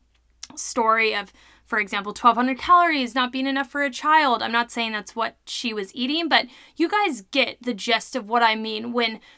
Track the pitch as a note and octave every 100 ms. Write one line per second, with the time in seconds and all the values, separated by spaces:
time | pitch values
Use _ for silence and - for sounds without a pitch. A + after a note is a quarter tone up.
0 | _ _ _ - - - - - A3 A3
1 | A3 G#3 G3 _ - _ - A3 G3+ G#3
2 | G3 G3+ A#3+ A3+ B3+ B3 - F4 F4 D4
3 | B3 B3+ B3 B3+ C4+ C4+ C4 C#4+ C#4+ B3
4 | D4+ D#4 C#4+ A3+ A3+ A#3 A#3 A#3+ A3+ G#3+
5 | G3+ A3+ A3+ - - - A#3+ G#3+ G3 C#4+
6 | B3+ D#4 E4 B3+ A#3 - - - D#4+ G4+
7 | G4+ A3+ F#3+ C#4 A#3+ - A#3+ G3+ A#3 A3+
8 | - B3+ G#3 A#3 A#3 A3 A3 G#3+ A#3 A#3+
9 | A3+ A3 -